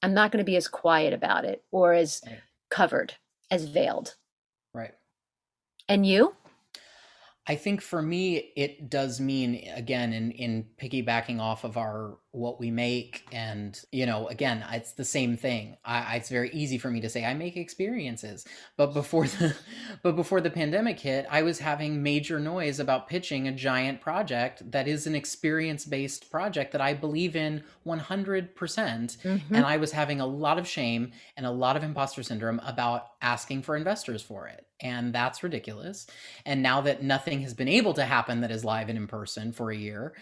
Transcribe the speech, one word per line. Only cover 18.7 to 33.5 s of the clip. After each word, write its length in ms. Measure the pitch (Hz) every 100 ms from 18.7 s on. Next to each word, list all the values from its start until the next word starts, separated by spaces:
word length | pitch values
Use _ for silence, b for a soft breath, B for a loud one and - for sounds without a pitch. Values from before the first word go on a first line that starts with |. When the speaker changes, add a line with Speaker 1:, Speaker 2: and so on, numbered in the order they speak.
| -
Speaker 2:
But 180 | 143
before 340 | 143 135 165 139
the, 260 | - 165 B B B
<laughs> 220 | B B
but 120 | 180 165
before 240 | 165 190
the 80 | 165
pandemic 500 | 170 151 190 226 160
hit, 280 | 139 135 135
I 140 | 147
was 160 | 165 156
having 420 | 151 147 151 147
major 380 | 147 147 147 156
noise 400 | 151 185 151 135
about 280 | 135 131 -
pitching 380 | 180 180 139 135
a 40 |
giant 500 | 131 135 127 131 131
project 720 | 156 180 190 120 127 - 120
that 160 | 139 135
is 180 | 151 156
an 80 |
experience-based 1200 | 147 143 - 156 160 160 147 151 139 139 - -
project 400 | 156 202 156 135
that 100 | 143
I 140 | 139 147
believe 400 | 151 156 180 160
in 260 | 156 151 b b
one 160 | 170 160
hundred 560 | 147 196 196 190 180 -
percent. 640 | 170 - 180 113 117 -
Speaker 1:
Mm-hmm. 300 | 185 190 147
Speaker 2:
And 100 | 220 139
I 120 | 156
was 140 | 156
having 280 | 151 147 139
a 40 | 131
lot 320 | 139 151 170
of 100 | 175
shame 440 | 156 120 117 123 B B -
and 80 | 123
a 60 |
lot 260 | 123 127 147
of 60 |
imposter 400 | 151 143 135 -
syndrome 380 | 120 110 117 117 135
about 440 | 127 120 120 - _
asking 400 | 123 120 -